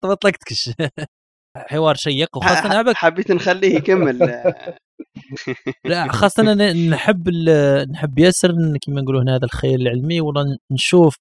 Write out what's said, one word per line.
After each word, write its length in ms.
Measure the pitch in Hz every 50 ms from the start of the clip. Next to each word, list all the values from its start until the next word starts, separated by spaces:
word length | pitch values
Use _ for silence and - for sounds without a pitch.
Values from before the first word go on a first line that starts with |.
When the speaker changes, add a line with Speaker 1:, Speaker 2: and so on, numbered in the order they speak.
| -
Speaker 1:
طلقتكش. 680 | 185 196 - - 202 175 - - - 117 - - 117 113 -
<laughs> 400 | 165 139 - - 151 - _ _ _ _ _ _ _ _ -
حوار 380 | - - - 143 151 160 156 143
شيق، 420 | - - 156 139 131 156 - -
وخاصة 180 | 131 - 185 180
Speaker 2:
ح-، 120 | 160 147
ح-، 60 | 156 190
Speaker 1:
عبك 220 | 214 226 247 226
Speaker 2:
حبيت 360 | - - 165 160 180 - - 190
نخليه 440 | 175 - 185 180 190 190 185 170
يكمل. 420 | 156 147 - 190 190 170 143 127 123
<laughs> 1700 | 131 120 120 120 120 110 - - 62 - - - _ _ _ - - - _ 143 - - 131 - - - 123 - - - 127 - -
Speaker 1:
لا، 280 | 135 170 175 160 135 -
خاصة 400 | - 202 196 - - 220 214 214
أنا 200 | 202 208 202 170
نحب 560 | 170 170 165 156 131 - - - 180 165 185
ال-، 640 | 175 170 165 160 160 147 143 139 139 139 139 131
نحب 280 | 143 160 151 147 131 139
ياسر 340 | 165 180 180 - - 180 170
ن-، 240 | 170 165 156 147
كيما 240 | 139 - - 143 143
نقولوا 220 | 135 131 135 135 123
هنا 140 | 131 131
هذا 80 | 127 131
الخيال 360 | 120 - - - 131 131 127
العلمي، 400 | 127 123 120 127 127 156 170 170
ولا 220 | 160 151 143 143 143
ن-، 320 | 143 139 - _ - 139
نشوف 400 | 123 - - 180 180 170 151 135 -